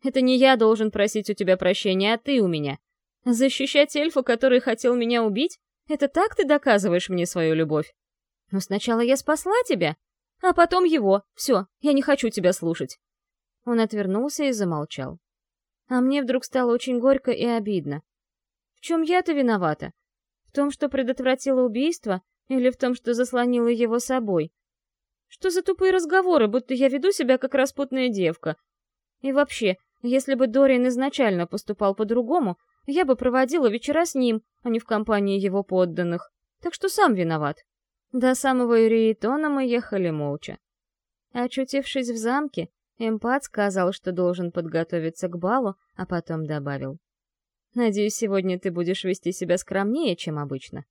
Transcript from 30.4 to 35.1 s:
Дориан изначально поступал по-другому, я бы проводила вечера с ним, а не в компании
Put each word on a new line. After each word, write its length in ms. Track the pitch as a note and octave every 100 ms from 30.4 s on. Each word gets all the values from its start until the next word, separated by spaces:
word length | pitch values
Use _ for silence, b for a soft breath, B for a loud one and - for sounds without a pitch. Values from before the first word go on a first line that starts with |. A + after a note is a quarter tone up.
| B3+
Дориан 400 | B3 C#4 B3+ B3
изначально 580 | B3 C4+ - A#3 F3+ F3
поступал 480 | G#3 - G#3 G3+
по-другому, 640 | G3 G#3+ A#3 A3+ E4+ A3 F3 _ _ -
я 180 | C#4+
бы 120 | D#4 B3
проводила 520 | B3+ B3+ C4 E4 B3
вечера 380 | A3 - D4 E4+
с 80 |
ним, 280 | C4+ B3 A3 _ _
а 80 | B3
не 80 | A#3
в 60 |
компании 540 | - G#3+ G#3+